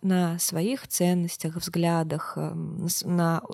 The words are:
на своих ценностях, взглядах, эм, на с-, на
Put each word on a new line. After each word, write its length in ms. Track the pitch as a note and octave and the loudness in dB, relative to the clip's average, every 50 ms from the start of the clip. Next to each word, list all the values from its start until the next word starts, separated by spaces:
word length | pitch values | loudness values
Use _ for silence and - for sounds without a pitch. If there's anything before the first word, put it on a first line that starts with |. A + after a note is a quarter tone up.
на 380 | - F#3+ F#3 F3+ F3 E3 E3+ F3 | 0 2 4 4 4 2 0 -2
своих 480 | - - E3+ D#3+ F3 A3+ C4+ C4+ - - | -2 -2 0 0 0 0 -2 -4 -4 -4
ценностях, 680 | - - F3 F3+ F3+ F3+ E3+ E3+ - - - D#3+ D#3+ F3 | 0 2 4 4 4 4 2 0 -2 -4 -6 -6 -4 -4
взглядах, 760 | - F3 - F3 E3+ E3+ E3+ E3 D#3+ D#3 D3 D3+ - - - D3+ | -6 -2 0 2 2 4 4 2 2 0 -2 -4 -4 -6 -6 -4
эм, 400 | D3+ D#3+ E3 E3 D#3+ D#3 D#3+ E3+ | -4 -4 -4 -4 -6 -6 -6 -4
на 120 | E3 F3 | -2 -2
с-, 160 | - - - - | -2 -2 -2 0
на 340 | F3 F3 E3+ E3 E3 D#3+ - - | 2 2 2 2 2 0 -2 -4